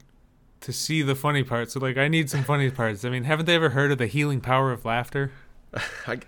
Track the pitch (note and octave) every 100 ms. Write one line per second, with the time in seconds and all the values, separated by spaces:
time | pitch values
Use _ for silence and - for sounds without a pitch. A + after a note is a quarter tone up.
0 | - _ _ _ _ - - A#2+ - D#3
1 | C#3+ C3+ D3 C#3+ C3 A#2+ A#2 C3+ C3 B2+
2 | C#3+ D#3+ C#3+ C#3+ C3 C#3+ C3+ B2+ A2+ G2
3 | A#2+ B2+ B2+ D#3 E3 E3+ D#3+ C3 C#3+ C3+
4 | A2+ C#3+ D3 C3 A2+ C3 C3+ A2+ A2+ A#2
5 | A#2+ C#3 C#3 - - - - - - -
6 | - B2